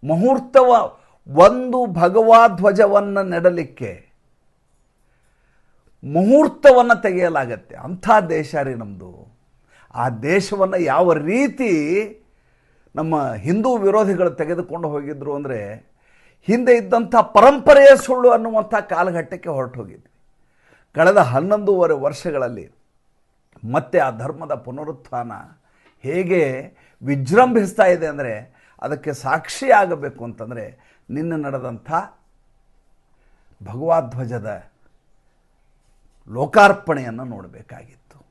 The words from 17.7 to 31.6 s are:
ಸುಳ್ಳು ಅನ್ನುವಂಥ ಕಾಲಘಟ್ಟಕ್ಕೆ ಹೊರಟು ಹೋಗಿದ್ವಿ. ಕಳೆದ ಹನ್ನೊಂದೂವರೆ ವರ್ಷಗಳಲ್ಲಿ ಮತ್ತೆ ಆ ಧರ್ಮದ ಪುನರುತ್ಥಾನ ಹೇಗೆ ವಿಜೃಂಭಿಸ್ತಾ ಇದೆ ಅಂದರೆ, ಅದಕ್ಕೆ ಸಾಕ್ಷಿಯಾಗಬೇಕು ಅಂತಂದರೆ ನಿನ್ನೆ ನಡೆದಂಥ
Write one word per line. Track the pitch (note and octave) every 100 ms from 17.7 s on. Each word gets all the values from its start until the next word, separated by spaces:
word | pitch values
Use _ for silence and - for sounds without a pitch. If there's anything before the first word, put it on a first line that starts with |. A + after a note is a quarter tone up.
| C#4+ C#4 C4+
ಸುಳ್ಳು | - B3+ B3
ಅನ್ನುವಂಥ | A#3 A3+ A3 G#3+ G#3+
ಕಾಲಘಟ್ಟಕ್ಕೆ | G#3 E3 F3+ E3+ D#3+ F3+ F3
ಹೊರಟು | C#3+ B2+ B2
ಹೋಗಿದ್ವಿ. | G2 F#2 _ _ _ _ _ _ _ _ _ -
ಕಳೆದ | E3+ G3+
ಹನ್ನೊಂದೂವರೆ | B2 B2+ F3 G#3 G3+ G3 F3
ವರ್ಷಗಳಲ್ಲಿ | D3+ C3+ D3+ F3 C#3+ B2 A2 E2+ _ _ _ _ _ _ _ _ _ A2
ಮತ್ತೆ | C3+ - F3+
ಆ | C3+ A2+
ಧರ್ಮದ | B2+ D#3+ D#3+
ಪುನರುತ್ಥಾನ | C#3 B2 C3 D3+ C#3+ - B2 A#2 G2+ - _ _ _ _ _
ಹೇಗೆ | B2+ E3 F#3 F#3 D3 C3 D#3+ _ _ _
ವಿಜೃಂಭಿಸ್ತಾ | B2+ C#3+ C3 F#3+ B3+ A#3 G3 - G3
ಇದೆ | F3 D#3+
ಅಂದರೆ, | C#3+ C3 G#2+ A#2 _ _ _
ಅದಕ್ಕೆ | - C#3 D3
ಸಾಕ್ಷಿಯಾಗಬೇಕು | C3+ C3+ D#3 - - C4+ A3 F#3+ E3 C#3 B2
ಅಂತಂದರೆ | A#2 A#2 A2 A#2+ G#2 - _ _ _
ನಿನ್ನೆ | C3 E3 D#3+
ನಡೆದಂಥ | C#3+ C3+